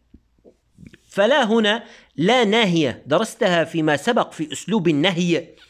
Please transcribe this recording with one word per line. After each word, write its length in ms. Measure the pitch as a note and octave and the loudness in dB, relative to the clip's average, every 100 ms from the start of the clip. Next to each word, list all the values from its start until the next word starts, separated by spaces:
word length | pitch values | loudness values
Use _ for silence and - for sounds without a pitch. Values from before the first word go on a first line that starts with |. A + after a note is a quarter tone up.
| _ - _ _ - _ _ - - - _ | _ -20 _ _ -20 _ _ -20 -20 -20 _
فلا 340 | - G#3+ D4 | 0 2 2
هنا 400 | A3 A3+ G#3 A3+ - - _ - | 2 2 2 -2 -6 -20 _ -2
لا 280 | F3 B3+ | 0 2
ناهية، 600 | A3 A3+ G#3 E3 C#3 G2 - | 2 2 2 0 0 -4 -2
درستها 580 | D#3 A3 - G#3 F3 | -2 -2 -2 0 0
فيما 340 | D#3+ E3 D#3 C#3+ | -2 -2 0 0
سبق 340 | A3+ B3 D#3+ | 0 -2 -2
في 200 | - D3+ | -6 -10
أسلوب 360 | C3+ - F#3 E3 | -10 -4 0 0
النهي، 600 | C#3+ F3+ E3+ F3 D3+ - - | 2 0 0 0 -2 -4 -20